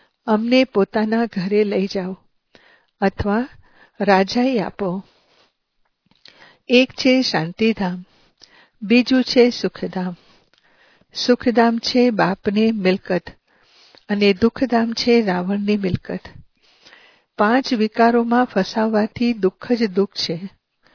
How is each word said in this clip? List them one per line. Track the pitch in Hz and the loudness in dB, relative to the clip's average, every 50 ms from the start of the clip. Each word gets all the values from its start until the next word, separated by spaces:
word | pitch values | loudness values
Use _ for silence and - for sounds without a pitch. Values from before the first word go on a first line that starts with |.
| _ _ _ _ _ | _ _ _ _ _
અમને | 240 214 214 226 240 247 262 262 | 0 0 0 2 2 2 2 2
પોતાના | - - 202 196 - - 214 220 214 220 233 233 | 2 0 0 0 0 0 -2 -2 0 0 -2 -2
ઘરે | 214 - 196 175 196 208 208 214 | -2 -4 -4 -4 0 0 0 0
લઈ | 202 202 190 196 | 0 0 -2 -2
જાઓ | 196 - 190 180 185 190 - _ _ _ _ _ _ - _ _ _ _ _ _ _ _ _ | -2 -4 -6 -6 -8 -10 -12 _ _ _ _ _ _ -20 _ _ _ _ _ _ _ _ _
અથવા | 202 196 - - - 202 202 226 262 - - - _ _ _ _ _ _ _ - | -2 -2 -2 -2 -2 -2 -2 -2 -4 -6 -10 -20 _ _ _ _ _ _ _ -2
રાજાઈ | 196 202 190 190 196 190 - 247 247 269 262 208 | 2 2 4 4 2 0 0 0 0 0 0 -2
આપો." | 165 - - - 202 180 175 196 - _ _ _ _ _ _ _ _ _ _ _ _ _ _ _ _ _ _ _ _ _ _ _ _ - - _ - - _ _ _ - | -4 -4 -6 -6 -6 -6 -6 -6 -10 _ _ _ _ _ _ _ _ _ _ _ _ _ _ _ _ _ _ _ _ _ _ _ _ -20 -20 _ -20 -20 _ _ _ 2
એક | 247 247 262 - | 4 4 4 2
છે | - - - 262 254 262 | 0 -2 0 2 2 2
શાંતિધામ, | 254 - - 160 160 170 - - 220 226 214 - 196 180 185 180 180 - _ _ _ _ _ _ - - _ _ _ _ _ _ | 2 0 -2 -2 -4 -4 -4 0 0 0 0 0 -2 -4 -6 -8 -12 -18 _ _ _ _ _ _ -20 -20 _ _ _ _ _ _
બીજું | 220 185 233 247 233 - 262 254 247 | -2 2 2 2 4 4 2 0 0
છે | - - 254 233 247 | 2 4 4 4 4
સુખધામ. | - - - 185 - - 185 170 - 190 185 185 175 - _ _ _ _ _ _ _ _ _ _ _ _ _ _ _ _ _ _ - | 2 -2 -6 -6 -6 -8 -10 -8 -6 -6 -6 -6 -8 -12 _ _ _ _ _ _ _ _ _ _ _ _ _ _ _ _ _ _ -12
સુખધામ | - - - 240 - - 254 220 240 233 233 233 233 | -4 0 0 0 0 0 0 2 2 2 2 0 -2
છે | - - - 254 240 247 | -4 -2 0 2 2 2
બાપને | 220 185 165 175 196 - - 214 196 214 220 226 | 2 0 0 0 -2 -4 -4 -2 0 0 0 0
મિલકત | 226 208 180 185 185 196 - - 185 175 - - - _ _ _ _ _ _ _ _ _ - - - _ _ - | 0 0 0 0 0 0 -2 -4 -6 -6 -6 -8 -16 _ _ _ _ _ _ _ _ _ -20 -20 -20 _ _ -6
અને | 208 202 208 202 | -2 0 2 2
દુઃખધામ | 190 185 233 233 - - 277 233 247 226 226 233 | 2 2 0 0 0 -2 -2 0 0 0 0 -2
છે | 226 - - 247 240 233 | -4 -2 0 2 2 4
રાવણની | 220 196 180 180 180 190 202 208 202 202 208 | 2 2 -2 -2 -2 -4 -4 -2 -2 -2 -2
મિલકત. | 208 196 180 180 - - - 85 - - - - - - _ _ _ _ _ _ _ _ - - - - _ _ _ _ _ _ - | -2 -2 -2 -4 -4 -6 -8 -10 -10 -12 -14 -20 -20 -20 _ _ _ _ _ _ _ _ -20 -20 -20 -20 _ _ _ _ _ _ 0
પાંચ | 208 208 240 269 262 - 254 | 0 2 2 0 0 -2 -2
વિકારોમાં | 208 214 214 - - 226 233 233 240 233 233 233 247 254 | -2 -2 -2 2 2 2 4 4 2 0 2 0 0 0
ફસાવાથી | - - 190 190 - - 220 220 220 220 208 214 - - - 240 240 | 0 -2 -2 -4 -2 -2 -2 -2 0 0 0 -2 -2 -4 -2 -2 -2
દુઃખ | 233 214 190 185 - _ - - | 0 0 -2 -2 -2 _ -4 -4
જ | 247 220 240 202 | -2 0 -2 -2
દુઃખ | 180 202 202 - - | 0 -2 -2 -2 -4
છે. | - - - 170 165 196 - - _ _ _ _ _ _ _ | -6 -6 -6 -6 -8 -10 -14 -16 _ _ _ _ _ _ _